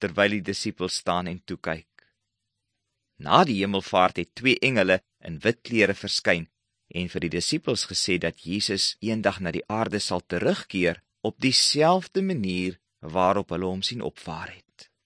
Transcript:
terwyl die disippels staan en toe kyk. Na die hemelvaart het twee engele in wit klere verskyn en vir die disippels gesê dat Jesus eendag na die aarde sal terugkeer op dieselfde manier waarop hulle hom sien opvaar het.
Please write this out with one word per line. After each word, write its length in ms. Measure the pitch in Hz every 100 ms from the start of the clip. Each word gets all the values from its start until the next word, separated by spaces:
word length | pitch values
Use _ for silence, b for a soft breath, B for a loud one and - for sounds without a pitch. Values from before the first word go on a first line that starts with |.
terwyl 340 | 101 92 101 104
die 100 | 90
disippels 480 | 98 110 - 90 -
staan 300 | - 90 90
en 80 | 90 -
toe 100 | 90
kyk. 240 | 85 80 - _ _ _ _ _ _ _ _ _ _ _ _ -
Na 240 | - 120 170
die 120 | 98
hemelvaart 600 | 98 98 - 95 92 -
het 140 | 87 -
twee 200 | 127 -
engele 380 | 135 120 92 92 - _
in 160 | 90 78
wit 200 | 110 - -
klere 280 | 117 98
verskyn 520 | 98 101 - 104 87 82 _ _ _ -
en 160 | 85 90
vir 140 | 92 80
die 80 | 85
disippels 480 | - 160 - 117 -
gesê 280 | 87 - 90
dat 220 | 82 - 82
Jesus 500 | 101 104 98 - -
eendag 360 | 107 110 101 95
na 100 | 90
die 100 | 82 -
aarde 320 | 110 104 101
sal 220 | - 90
terugkeer 760 | - 87 127 202 - 95 85 82 _ _ 110
op 120 | -
dieselfde 800 | 131 120 - 147 156 185 - 190
manier 560 | 190 160 95 90 92 90 _ _
waarop 520 | 78 90 92 101 95
hulle 140 | 85 92
hom 140 | 95
sien 200 | - 120
opvaar 480 | 76 - - 80 85
het. 340 | - _ - - _